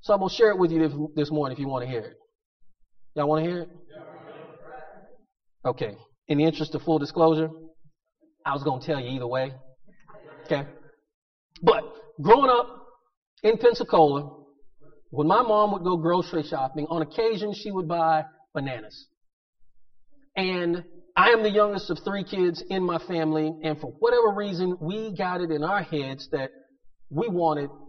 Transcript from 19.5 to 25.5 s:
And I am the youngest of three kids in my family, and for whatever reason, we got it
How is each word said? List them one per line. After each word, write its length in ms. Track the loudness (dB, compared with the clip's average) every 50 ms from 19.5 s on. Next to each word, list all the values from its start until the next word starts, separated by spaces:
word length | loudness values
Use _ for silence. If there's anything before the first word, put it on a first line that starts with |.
| _ _ -20 -20 -20 -20 -20 -20 _ -20 -20 _ -20 -20 _ _ _
And 480 | -4 -4 -2 -2 -2 -2 -2 -2 -4 -6 -12 -20 -20 -20 _ _
I 140 | 4 6 6
am 140 | 6 4 2
the 60 | 2
youngest 400 | 4 4 2 2 2 -6 -6 -6
of 100 | -8 -6 -6
three 200 | -6 -6 -6 -6
kids 400 | -6 -2 0 0 0 0 -2 -8 -6
in 140 | -4 -2 -2
my 140 | 0 -2 -4 -6
family, 480 | -4 -4 -2 0 0 0 0 0 -2 -4 -4 -4
and 160 | -6 -4 -4
for 120 | -6 -12 -8 0
whatever 340 | 2 4 4 6 4 4 2
reason, 420 | 0 -4 -4 -4 -2 -2 -2 -2 -4
we 320 | -4 -6 -6 -6 -6 -8 -6
got 260 | -4 -4 -2 -2 -2
it 100 | -2 -2